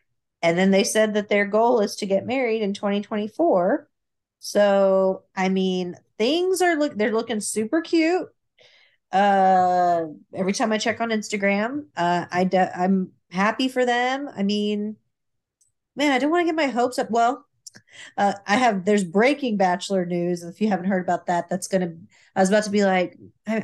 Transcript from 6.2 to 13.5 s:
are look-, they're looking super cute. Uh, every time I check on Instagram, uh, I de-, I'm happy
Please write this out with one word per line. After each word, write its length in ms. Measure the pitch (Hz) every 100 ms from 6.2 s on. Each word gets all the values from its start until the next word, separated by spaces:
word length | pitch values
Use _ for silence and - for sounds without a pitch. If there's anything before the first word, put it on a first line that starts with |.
| 226 330 370 381
are 140 | 359 320
look-, 180 | 294 202
they're 160 | 214
looking 300 | 220 226 220
super 400 | 202 208 220 330
cute. 480 | 330 330 320 359 - _ _ _ _ _ _ _ _
Uh, 920 | 185 202 196 190 185 180 180 175 170 160 - _
every 220 | - 185
time 180 | 202 226
I 60 | 214
check 240 | 233 220
on 80 | 233
Instagram, 800 | 220 208 214 196 202 220 285 294 -
uh, 280 | 175 175 170
I 120 | 175
de-, 360 | 185 185 180 180
I'm 340 | 180 190 185 _ _
happy 360 | 180 208